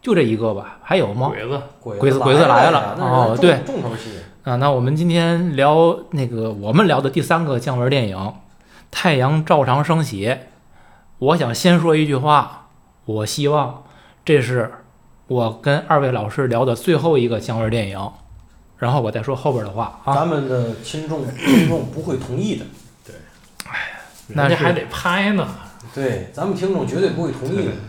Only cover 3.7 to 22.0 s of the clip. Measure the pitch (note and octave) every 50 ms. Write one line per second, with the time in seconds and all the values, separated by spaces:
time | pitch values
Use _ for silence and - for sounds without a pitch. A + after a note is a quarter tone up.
3.7 | C4+ G#3+ C#3 B2 A2+ A2 - A2+ G#2 F2+ E2+ - - - _ - B2 B2 C3+ D3
4.7 | C#3+ B2+ B2 B2+ D3 D#3 E3+ F3 E3 E3+ E3+ E3 E3+ E3+ F3 F3+ D3 C3 C#3 D3
5.7 | D3+ D#3+ E3 E3+ E3 - - - - D3 C3 A#2+ A#2+ A2+ A2 A2+ G#2+ G2+ G2+ G#2
6.7 | A#2 D#3+ A3 F3+ D3 C3 C3+ C#3 - F3 C#3+ - F3 E3 E3+ D3+ C3+ A#2+ A#2 D3+
7.7 | C3+ B2 A#2+ B2+ C#3 C#3 A#2+ G#2 F#2+ F#2 F#2+ G#2 - - - - _ - - _
8.7 | - - - _ - - - F#3 D#3 C3+ B2+ C3 D3+ D#3 D#3 D#3 F3 D3+ C3+ A#2
9.7 | B2 C#3 D3 - E3+ D#3+ D#3 B2 A2 F#2+ G2 A2+ C3 C3 - - - _ _ _
10.7 | - - - _ - - _ _ - - B2 C3+ D#3+ F3 D3+ A#2 A#2 - - F#3
11.7 | F3 F3 D#3 E3+ D#3 D#3 D#3 D3 C#3+ C3 C3 D3+ D3+ C#3+ C3+ - - - - _
12.7 | _ _ _ _ _ _ _ - A2 G#2+ G#2+ G#2+ - - C#3+ C#3+ D3 D3+ C#3 B2
13.7 | B2+ - - - - - - - _ _ _ - D#3+ C#3+ B2 A2+ B2+ B2 A2+ G#2+
14.7 | - - - _ _ _ _ _ - _ _ _ B2+ B2 A#2 A2 A2 - - D3
15.7 | C#3+ D3+ D3+ - E3 D3 C#3 C3 B2+ A2+ G#2+ G#2 - - C#3 B2+ A#2+ A#2 C3 C3
16.7 | A#2 A2+ - - E3+ D3 B2 E3+ D#3+ C#3 A#2+ A#2+ A2+ G#2+ - - A2+ A2+ A2+ A2
17.7 | A2 A#2 G#2+ G2 G2 F#2+ F#2+ G#2+ - - - - - - - - - - - _
18.7 | _ _ - A#2 C3 D3 A#2+ G#2+ G#2 A2+ A2 A#2+ C#3 B2+ - D3+ C3 A#2+ G#2+ G2+
19.7 | F#2+ G#2 G#2+ G2+ - - - - C#3 C#3+ D#3 E3+ D#3+ D3 C3+ C3 B2+ B2+ A#2+ A2+
20.7 | A2+ G#2 - - - D3+ D#3 D3+ D#3+ D#3 C3+ B2 A#2+ - - C#4 C4+ A3+ E3+ D3
21.7 | D#3+ D#3+ D3+ C3 - D#3